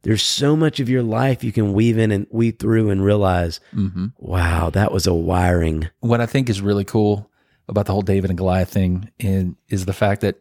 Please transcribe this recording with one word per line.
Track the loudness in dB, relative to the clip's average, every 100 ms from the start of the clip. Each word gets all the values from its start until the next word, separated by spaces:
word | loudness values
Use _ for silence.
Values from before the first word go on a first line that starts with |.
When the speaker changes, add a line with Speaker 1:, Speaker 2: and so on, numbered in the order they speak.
Speaker 1:
There's | 0 -2
so | -2 0 2 2
much | 2 0
of | -2
your | 0
life | 0 0 0 0
you | -2
can | 0 0
weave | 2 2 2
in | 2
and | 0 -2
weave | -2 -2 0
through | 0 2 2
and | 2
realize, | 2 4 2 2 -2 -6 _ -4
Speaker 2:
Mm-hmm. | -4 -4 -6 -8
Speaker 1:
"Wow, | -4 -2 0 0 0
that | 0 0
was | 0 0
a |
wiring." | 0 0 0 2 2 2 -2 -6 _
Speaker 2:
What | -2 0
I | 0
think | -2 -2
is | -2
really | 0 -2 0
cool | 0 2 0 -4 _ _ _ -6
about | -4 0
the |
whole | -2
David | 0 0 0
and | -2
Goliath | 0 0 0
thing | 0 0 -2 -6 _
in, | -2 0 -2 -8 _
is | -6 -4
the |
fact | -2 0 0
that | -2 -4